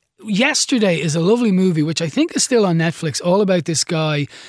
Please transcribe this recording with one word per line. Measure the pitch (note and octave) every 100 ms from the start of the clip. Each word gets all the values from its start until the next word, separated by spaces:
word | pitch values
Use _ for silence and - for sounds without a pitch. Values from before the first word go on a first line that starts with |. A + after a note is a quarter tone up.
| _ _
yesterday | A3 F#3+ C4 - - B3 G#3 D#3+
is | D#3
a | D#3+
lovely | E3+ A#3+ A#3+
movie, | F#3 F#3 D#3+
which | D#3 D#3+
I | E3
think | - E4 C#4
is |
still | - A#3+ G3
on | E3
Netflix, | E3 - D#3+ -
all | F3 F#3+
about | G3+ F#3
this | D#3+ D#3
guy | - E3 D#3 D3 C#3 -